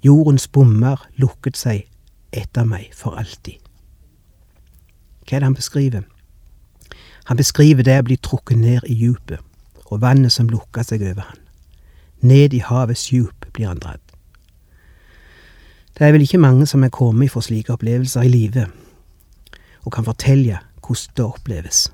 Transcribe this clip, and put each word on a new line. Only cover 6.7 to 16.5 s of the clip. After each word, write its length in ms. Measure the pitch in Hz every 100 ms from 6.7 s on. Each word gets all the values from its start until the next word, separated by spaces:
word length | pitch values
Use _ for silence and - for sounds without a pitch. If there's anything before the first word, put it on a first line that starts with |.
| _ - - - - -
Han 120 | 120
beskriver 460 | 139 - 147 143 127
det 120 | 131
å 20 |
bli 140 | 123 131
trukket 400 | - 127 - 117
ned 240 | 113 123
i 140 | - 113
djupet, 400 | 117 120 - 98 - _ _ _ _
og 140 | 104
vannet 300 | 123 135 127 -
som 140 | 117
lukker 320 | 110 - 113
seg 220 | 117 113 98
over 220 | 95 98
han. 100 | - _ _ _ _ _ - _ _
Ned 340 | 123 135 143
i 60 | 127
havets 460 | - 120 120 117 -
djup 320 | 127 117 - -
blir 160 | - 107
han 100 | 85
dratt. 240 | - - _ _ _ _ _ _ _ _ _ _ _ _ _ _ _ _ _ _ _ -
Det 80 |
er 80 | 151
vel 140 | 151 143
ikke 160 | 185
mange 240 | 147